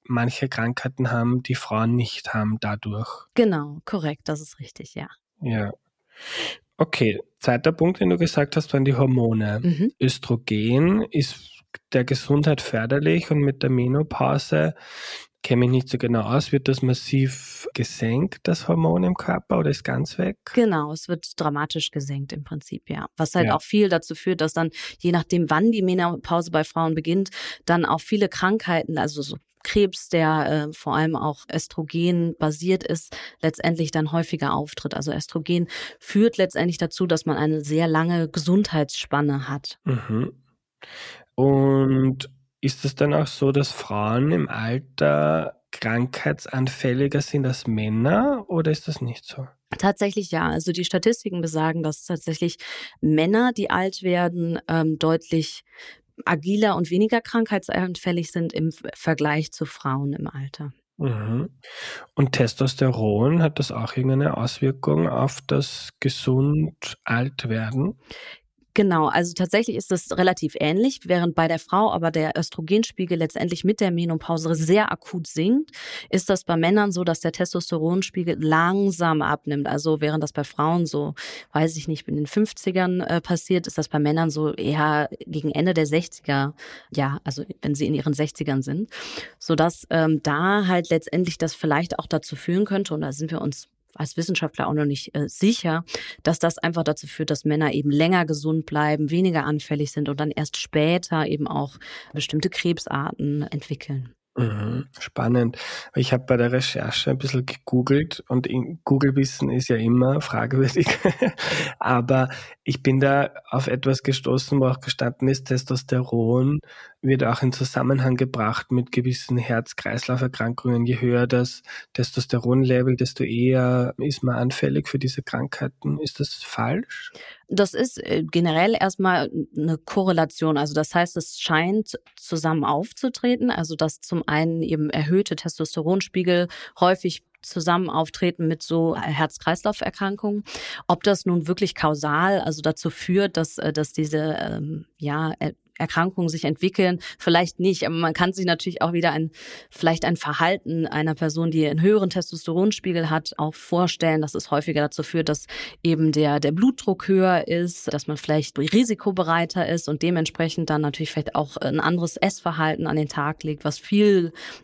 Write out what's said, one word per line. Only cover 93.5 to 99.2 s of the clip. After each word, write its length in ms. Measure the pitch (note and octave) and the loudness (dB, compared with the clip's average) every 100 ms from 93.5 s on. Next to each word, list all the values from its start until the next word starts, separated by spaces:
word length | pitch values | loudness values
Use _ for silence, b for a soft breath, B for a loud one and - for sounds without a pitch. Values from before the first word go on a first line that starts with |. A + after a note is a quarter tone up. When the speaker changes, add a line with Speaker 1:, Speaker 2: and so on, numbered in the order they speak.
| - - _ _ - | -6 -12 _ _ -8
Speaker 2:
als 160 | D3 - | -6 -4
Wissenschaftler 520 | E3 F3 D#3+ - - | -2 -2 -2 -2 -2
auch 80 | D3+ | 0
noch 100 | D3 | 0
nicht, 300 | C#3 - - | -2 -6 -6
äh, 120 | C#3+ | -6
sicher, 560 | - G3 A#3 E3+ D#3+ E3+ B B B | 2 2 2 0 -2 -4 B B B
dass 160 | - E3 | -2 2
das 220 | E3+ - | 0 0
einfach 240 | E3 E3 | -2 0
dazu 240 | D3+ D3+ C#3+ | 0 -2 -6
führt, 240 | - D#3 | -6 -2
dass 140 | D3+ D#3 | 0 0
Männer 280 | D3+ D3+ | 2 2
eben 160 | - D3 | 2 2
länger 380 | C#3+ E3 F#3 D#3+ | 4 4 4 2
gesund 400 | D3 D#3 D#3+ D#3 | 0 0 -2 0
bleiben, 420 | D3+ D3+ D3+ D3 | 0 2 2 2
weniger 340 | E3+ | 2